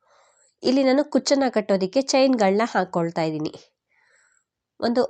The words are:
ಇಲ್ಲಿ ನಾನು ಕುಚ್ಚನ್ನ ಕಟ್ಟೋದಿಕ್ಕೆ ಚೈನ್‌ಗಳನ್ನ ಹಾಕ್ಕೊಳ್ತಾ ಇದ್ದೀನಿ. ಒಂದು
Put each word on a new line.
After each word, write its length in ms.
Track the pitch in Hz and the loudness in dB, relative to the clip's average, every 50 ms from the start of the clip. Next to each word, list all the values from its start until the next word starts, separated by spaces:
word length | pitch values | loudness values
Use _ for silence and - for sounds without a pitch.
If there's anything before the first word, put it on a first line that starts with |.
| _ _ _ _ _ _ _ _ _ _ _ _ - | _ _ _ _ _ _ _ _ _ _ _ _ -2
ಇಲ್ಲಿ 200 | 254 254 277 269 | 0 0 2 2
ನಾನು 200 | 262 254 285 285 | 2 2 2 0
ಕುಚ್ಚನ್ನ 420 | 294 - 262 - - 285 277 269 247 | 0 -2 -2 0 0 0 0 0 0
ಕಟ್ಟೋದಿಕ್ಕೆ 520 | - 220 202 - 196 190 190 185 - 269 | -2 -2 -2 0 0 -2 -2 -2 -2 -2
ಚೈನ್‌ಗಳನ್ನ 640 | 269 - - 262 269 269 262 220 202 190 196 208 226 240 | -2 0 2 2 2 2 2 2 2 2 2 2 0 0
ಹಾಕ್ಕೊಳ್ತಾ 560 | - 202 185 180 - 180 170 170 170 175 160 | -2 -2 -2 -2 -2 -4 -4 -2 -2 -4 -4
ಇದ್ದೀನಿ. 280 | 160 156 151 151 - - - - _ _ _ _ _ _ _ _ _ _ _ _ _ _ _ _ _ _ _ _ _ _ - | -2 -4 -4 -6 -8 -8 -12 -18 _ _ _ _ _ _ _ _ _ _ _ _ _ _ _ _ _ _ _ _ _ _ -6
ಒಂದು 220 | 226 233 233 247 240 | -4 -2 0 0 0